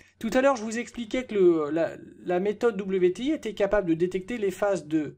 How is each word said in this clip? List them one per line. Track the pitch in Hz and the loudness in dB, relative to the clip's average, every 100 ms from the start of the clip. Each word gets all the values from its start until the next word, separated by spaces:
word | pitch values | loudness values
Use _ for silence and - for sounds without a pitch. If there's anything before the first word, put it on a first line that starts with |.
| - - | -20 -10
tout | 220 | -2
à | 254 | 2
l'heure | 277 247 | 4 2
je | |
vous | 226 226 | -2 -6
expliquais | 226 240 220 254 | -8 -10 -6 -6
que | 247 | -2
le, | 208 180 160 147 | 4 6 4 2
la, | 160 160 - - - | 0 -2 -4 -16 -10
la | 175 180 | -2 0
méthode | 202 208 233 190 | 0 0 0 0
W | 202 190 180 | -2 2 2
T | 180 | 2
I | 262 | -2
était | 311 220 | -2 -4
capable | 208 196 208 175 | -2 2 2 2
de | |
détecter | 160 180 190 185 247 | 0 0 -2 -6 -4
les | 196 | -4
phases | 180 202 190 147 | 0 0 -2 -2
de, | 160 139 | -2 -2